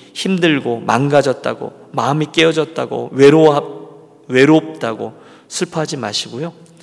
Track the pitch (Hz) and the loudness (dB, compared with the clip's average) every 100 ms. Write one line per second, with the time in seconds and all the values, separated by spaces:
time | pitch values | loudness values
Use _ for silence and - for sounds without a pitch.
0 | - - 190 185 170 143 120 117 98 113 | -18 -8 -4 0 2 0 -2 -4 -2 0
1 | 143 143 131 123 120 113 113 - - - | 2 2 2 -2 -6 -8 -10 -14 -12 -4
2 | 117 151 151 165 165 156 147 - 120 120 | -2 -2 -2 0 2 2 -4 -6 -8 -8
3 | 120 127 139 156 156 147 - - - - | -6 6 6 8 6 2 -2 -10 -18 -20
4 | - _ - 127 143 156 156 156 113 107 | -20 _ -4 2 4 4 0 -8 -8 -8
5 | 107 - - - - - 175 165 151 143 | -10 -14 -20 -20 -14 -8 -8 -6 -6 -6
6 | 107 104 - 117 165 - - - | -6 -8 -8 -10 -12 -12 -20 -20